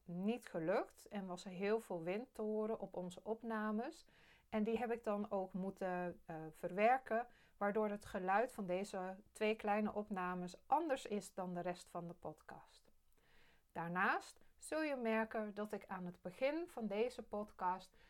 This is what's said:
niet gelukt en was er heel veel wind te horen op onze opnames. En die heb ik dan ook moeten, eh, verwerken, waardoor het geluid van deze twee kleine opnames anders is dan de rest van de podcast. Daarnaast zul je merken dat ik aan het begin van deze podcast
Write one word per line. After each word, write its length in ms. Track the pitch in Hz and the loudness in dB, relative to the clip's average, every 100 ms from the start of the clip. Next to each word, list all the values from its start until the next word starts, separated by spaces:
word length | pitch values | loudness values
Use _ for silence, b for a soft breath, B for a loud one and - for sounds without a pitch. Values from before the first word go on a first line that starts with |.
| - | -8
niet 420 | 175 196 240 - | -2 0 0 -2
gelukt 600 | 175 160 214 - - - | -2 2 2 2 -6 -10
en 180 | 208 190 | -8 -6
was 200 | 180 202 | -8 -8
er 60 | |
heel 280 | 175 202 220 | -2 2 2
veel 240 | 226 180 | 0 -4
wind 300 | 165 202 254 | 0 -2 -4
te 80 | - | -4
horen 380 | 214 214 214 220 | -2 0 0 -2
op 160 | 196 - | -4 -6
onze 280 | 180 180 | -6 -6
opnames. 840 | - 226 233 220 214 214 254 330 - B B B B | -6 -4 -2 -2 0 0 -2 -6 -16 B B B B
En 140 | 220 | 0
die 140 | 214 220 | 2 2
heb 140 | 240 | 2
ik 120 | 233 | 0
dan 280 | 226 208 208 | 0 0 0
ook 220 | 202 190 | 0 0
moeten, 680 | 190 190 185 185 180 180 175 - | -2 -4 -2 -2 0 -2 -4 -8
eh, 100 | 160 160 | -8 -8
verwerken, 800 | - 175 185 220 262 - 226 240 b b b | -6 -2 4 6 6 4 0 -2 b b b
waardoor 320 | 202 208 214 | 0 2 2
het 160 | 208 - | 0 -4
geluid 460 | 202 185 202 254 | -2 4 4 4
van 140 | - 190 | 0 -2
deze 500 | 180 202 196 185 190 - | 0 0 -4 -6 -8 -12
twee 240 | - 214 220 | 0 2 2
kleine 380 | 214 208 214 | 2 2 2
opnames 640 | 208 208 190 180 180 180 - - | 0 -2 -2 0 -2 -4 -6 2
anders 400 | 285 330 269 - | 4 4 0 0
is 280 | 208 - | -4 -4
dan 200 | - 185 | -6 -4
de 80 | 175 | -2
rest 280 | 175 180 - | -2 -4 -6
van 180 | 175 170 | -8 -8
de 60 | |
podcast. 800 | 175 - 156 - - - - _ - _ _ b b b b b | -8 -8 -10 -14 -18 -18 -20 _ -20 _ _ b b b b b
Daarnaast 720 | - 165 180 208 339 - - b b | -4 0 4 4 4 0 -16 b b
zul 240 | - 311 | -2 0
je 140 | 311 269 | 2 2
merken 580 | 226 220 220 226 214 | 4 4 2 0 -4
dat 180 | 202 214 | -4 -4
ik 140 | 208 - | -4 -6
aan 180 | 190 180 | -6 -6
het 160 | 180 | -6
begin 460 | 185 180 269 311 349 | -8 0 0 2 -4
van 200 | - 220 | -4 -2
deze 360 | 202 247 - | 2 0 0
podcast 760 | 220 208 208 - 180 185 - b b | -6 -6 -6 -2 0 0 -4 b b